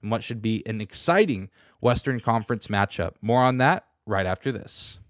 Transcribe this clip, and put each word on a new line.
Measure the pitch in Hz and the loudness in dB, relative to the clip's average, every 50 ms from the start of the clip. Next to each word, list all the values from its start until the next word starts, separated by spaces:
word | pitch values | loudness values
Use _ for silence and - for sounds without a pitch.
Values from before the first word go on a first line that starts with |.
in | - 104 | -2 -2
what | 113 113 - | -4 -2 -2
should | - 120 113 | -6 -10 -4
be | 101 113 110 107 - | -2 -2 -2 -2 -4
an | - 110 110 | -6 -8 -8
exciting | 107 - - - - - 170 196 214 185 127 95 95 101 _ _ _ _ _ _ | -8 -10 -8 -4 0 2 4 4 4 2 2 -4 -6 -12 _ _ _ _ _ _
Western | - 123 120 117 - - 131 120 | 2 2 2 2 0 -2 -4 -2
Conference | - - 117 117 107 - 123 107 - | 0 0 0 0 0 -2 -4 -4 -4
matchup. | - 107 98 101 101 - - 90 90 - _ | -2 2 2 2 2 0 -4 -4 -4 -6 _
More | - 107 117 123 127 | -2 2 4 4 4
on | 127 127 127 | 4 4 4
that | 127 139 175 190 _ _ _ _ _ - | 4 4 4 2 _ _ _ _ _ -4
right | 104 98 95 | -2 0 0
after | 90 92 - - 135 | 0 -2 -2 -2 -6
this. | 127 107 - - - - - - - - - _ | -6 -6 -10 -12 -14 -12 -12 -12 -14 -16 -20 _